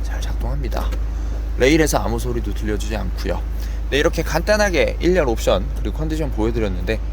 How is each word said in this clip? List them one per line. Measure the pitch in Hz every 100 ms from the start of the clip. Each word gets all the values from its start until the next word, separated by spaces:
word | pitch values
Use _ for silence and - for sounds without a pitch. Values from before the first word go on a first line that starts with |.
잘 | - -
작동합니다. | - - 117 143 131 - - - - - - - - -
레일에서 | 127 160 151 143
아무 | 101 117
소리도 | 123 120 104
들려주지 | 98 110 104 - 110
않고요. | 98 95 95 87 - - - - -
네, | 131
이렇게 | 160 160
간단하게 | 160 160 165 208 208 170 117 -
일 | 165 180
열 | 139
옵션 | 113 - 101 92 -
그리고 | 110 101
컨디션 | 156 156 147
보여드렸는데 | 110 107 117 107 90 - 110 -